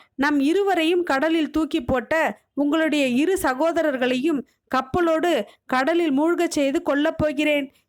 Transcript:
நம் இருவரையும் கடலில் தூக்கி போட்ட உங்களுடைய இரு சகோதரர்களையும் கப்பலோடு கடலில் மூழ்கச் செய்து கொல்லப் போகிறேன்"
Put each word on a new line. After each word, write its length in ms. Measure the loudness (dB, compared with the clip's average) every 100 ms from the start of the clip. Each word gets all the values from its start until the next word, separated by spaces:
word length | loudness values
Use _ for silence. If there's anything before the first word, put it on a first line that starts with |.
| _ -4
நம் 240 | 0 2
இருவரையும் 640 | 2 2 2 2 2 0
கடலில் 480 | 0 0 0 0 0
தூக்கி 300 | -2 -2 -4
போட்ட 320 | -2 -2 -2 0 -2 -4 _
உங்களுடைய 520 | -4 0 0 2 2 2 2
இரு 200 | 0 0
சகோதரர்களையும் 1040 | 0 0 0 0 0 0 -2 0 0 -2 -6 _ -4
கப்பலோடு 640 | -4 -2 0 2 2 2 0 -2 -12 -4
கடலில் 480 | -2 0 0 0
மூழ்கச் 420 | 0 0 0 0 0
செய்து 220 | 0 -2
கொல்லப் 380 | -2 0 0 0
போகிறேன்" 480 | -2 0 0 0 -4 _